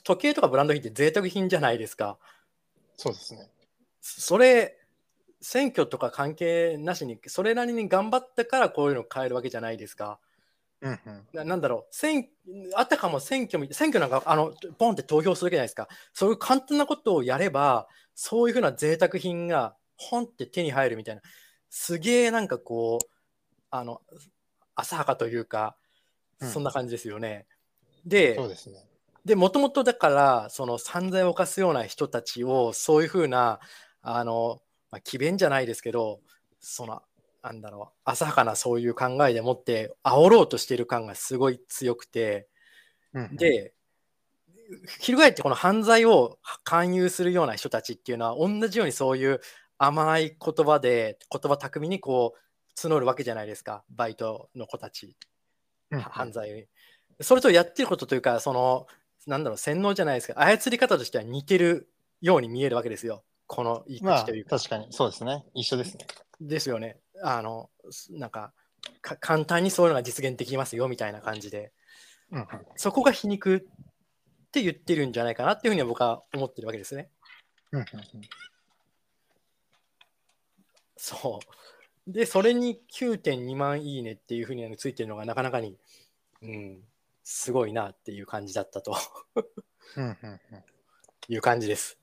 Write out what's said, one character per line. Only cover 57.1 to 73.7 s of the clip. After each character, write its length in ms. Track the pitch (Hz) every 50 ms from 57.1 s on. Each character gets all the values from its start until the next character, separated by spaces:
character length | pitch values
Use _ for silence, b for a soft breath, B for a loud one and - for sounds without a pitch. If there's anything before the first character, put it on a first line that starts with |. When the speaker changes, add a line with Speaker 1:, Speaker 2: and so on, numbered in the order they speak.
| b _
Speaker 1:
そ 140 | 233 - 254
れ 60 | 254
と 100 | 254 254
や 100 | 175 170
っ 100 | 175 175
て 120 | - - 262
る 40 | -
こ 80 | 180
と 120 | - 131 -
と 80 | 135
い 20 | 127
う 40 |
か、 180 | - 131 120 113
そ 120 | - 143 131
の、 340 | 123 127 127 127 127 - b b b b _ _ _ _ 147
な 100 | 139 143
ん 60 | 156
だ 80 | 120
ろ 20 | 107
う、 40 | -
洗 220 | - 147 151 180
脳 140 | 202 202 196
じ 80 | 196
ゃ 40 | 175
な 80 | 151 135
い 20 |
で 60 | 123
す 60 | - - -
か、 80 | -
操 300 | 143 175 220 220 - 262
り 80 | 240 240
方 180 | 262 233 208 147
と 60 | 120
し 80 | -
て 80 | - 123
は 40 | 107
似 220 | 113 123 139 139
て 100 | - 196 180
る 320 | 175 170 175 - - _ _ _ _ _ _ _
よ 160 | 170 170 185 147
う 40 |
に 60 | 120 113
見 140 | 117 127 139
え 60 | 135
る 40 | 120
わ 60 | 117
け 80 | 117 120
で 80 | 110 98
す 80 | -
よ。 180 | 117 107 98 _ _ _ _ _
こ 180 | _ - - 120
の 200 | 117 117 113 - -
言 100 | 135 120
い 40 |
口 240 | 190 190 170 131 110
と 80 | 117 113
い 80 | 110
う 40 | -
か。 100 | - 147
Speaker 2:
ま 20 | 123
あ、 20 |
確 100 | - -
か 60 | - 107
に、 80 | 107 117
そ 160 | - - 135
う 60 | 107
で 40 | 98
す 80 | - 113
ね。 220 | 123 139 147 - - _
一 100 | 131 117
緒 140 | - 135 123
で 80 | 123
す 100 | 185 -
ね。 120 | - - - - - - _ _ _
Speaker 1:
で 180 | 160 143 156 151
す 100 | - 135
よ 100 | 120 110
ね。 180 | 113 113 117 - _ _ _ 190
あ 180 | 190 147 127 117
の、 300 | 110 110 113 113 - - _ _ _ -
す-、 200 | - - - - 180 156
な 100 | 131 113
ん 20 |
か、 200 | - 113 107 127 - _ _ _ _ _ - - - _
か-、 140 | - - 151 -
簡 280 | - - 160 156 151
単 180 | 156 170 170 180
に 60 | 196
そ 140 | 190 - 175
う 20 |
い 40 | 170
う 20 |
の 40 | 156
が 60 | 127
実 240 | 120 127 117 - 131
現 100 | 131 127
で 80 | - 123
き 140 | 113 135 131
ま 80 | 131
す 100 | - -
よ、 120 | 117 127 127
み 100 | 123 120
た 100 | 113 104
い 60 | 104
な 80 | 107
感 180 | - 113 107 107
じ 120 | 101 107
で。 200 | 104 104 107 110 _ b b b b b b b b b b b
Speaker 2:
う 80 | 190 135
ん 0 |
う 20 |
ん。 60 | 107 - - 95 - - _
Speaker 1:
そ 160 | - - 202
こ 120 | - 277 240
が 80 | 277
皮 160 | - - - 202
肉 300 | 202 202 - 190 190 190
っ 20 | 185 -